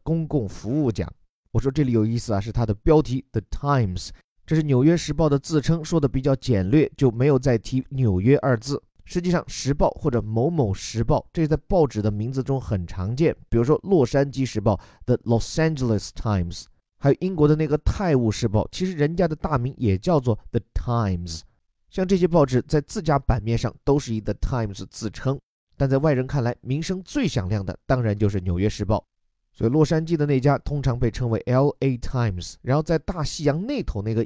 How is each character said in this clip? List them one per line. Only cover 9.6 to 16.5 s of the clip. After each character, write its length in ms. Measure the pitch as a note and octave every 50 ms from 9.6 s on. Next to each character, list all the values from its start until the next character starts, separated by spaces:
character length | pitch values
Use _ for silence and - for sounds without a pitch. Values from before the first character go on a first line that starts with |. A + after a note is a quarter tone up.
| - B2+ C#3+
报》 160 | - - - - -
或 120 | - D3+
者 100 | A#2+ A#2
某 260 | G#2+ G#2+ A2 A2+ B2 E3
某 240 | F3 D#3+ B2 G2
时 320 | F#2+ - - - - A2 A#2
报， 240 | A2 D3+ B2 - - -
这 140 | F3 D#3+ D3
在 100 | D#3 C#3+ - -
报 200 | F#3 F3+ D#3 B2+
纸 160 | G#2+ G#2+ G2+
的 80 | G#2+
名 200 | G#2+ G#2 G#2+ B2
字 120 | C3 C3 B2
中 180 | - C3+ B2+
很 240 | F2+ - A2 F#2 F2
常 300 | D#2+ - - F#2 G2+ A#2+
见， 200 | C3 E3+ C#3+ - - - -
比 80 | - A#2
如 60 | A#2+
说 160 | C3 - -
洛 240 | - F#3 G3 D#3+ B2+
杉 260 | - - C#3 C#3 C#3
矶 140 | B2+ B2+ C3+
时 160 | A#2+ - G#2
报， 140 | G2 A#2 G2+ F#2 - - - _ -
《The 120 | - B2 - -
Los 300 | - A#2 A2+ - - -
Angeles 540 | E3 D#3+ D#3+ D#3+ C3+ C3 A#2 A2 G2 - -
Times》， 520 | - - - A#2 G#2 F#2+ F2 E2+